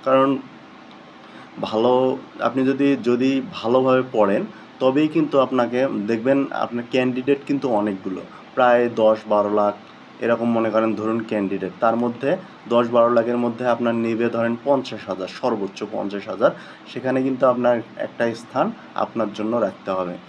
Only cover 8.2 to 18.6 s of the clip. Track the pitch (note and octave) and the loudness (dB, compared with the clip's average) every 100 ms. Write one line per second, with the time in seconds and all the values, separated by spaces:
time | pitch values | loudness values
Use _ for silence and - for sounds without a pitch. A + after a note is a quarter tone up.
8.2 | F2+ - - - B2 B2 A#2+ A2+ A2 A2 | -12 -18 -10 2 4 4 2 4 4 2
9.2 | G#2+ G#2 G#2 G#2 G#2 G2+ - - - - | 2 2 2 2 2 -2 -14 -20 -20 -6
10.2 | A#2 A#2 A#2 A#2 A2+ A2 A2+ G#2 G#2+ A#2 | -2 0 2 0 2 0 0 -2 -2 -4
11.2 | A2+ G#2+ G2 F#2+ F#2 - A#2 A#2 A#2+ A#2+ | -2 -2 -2 -4 -6 0 0 2 -2 -2
12.2 | C#3 F#3 - - G#2 A#2+ A#2 A#2+ A#2 A#2+ | -2 -4 -6 -20 0 0 2 4 4 4
13.2 | A2+ A#2+ A#2+ A#2 B2+ A#2 A#2+ A#2 A2+ A2+ | 2 0 -2 -2 -2 0 0 0 -2 0
14.2 | A#2 A#2 A#2 A#2 C#3 C3+ - G#2+ - F#2 | -2 0 -2 -2 0 0 0 -10 -8 -8
15.2 | F#2 - - A2 F#2+ - G#2 G#2+ G2+ G2+ | -8 -4 -4 -2 -6 -8 -8 -6 -6 -6
16.2 | - F#2+ B2 - - - - B2+ B2+ C3 | -8 0 0 0 -16 -20 -14 -8 -2 -2
17.2 | C3+ C3 C3 A#2+ A#2+ A#2+ - - - - | -2 2 2 4 2 2 -2 -10 -10 -2
18.2 | A#2 A2+ - C3 | -4 -4 -6 -2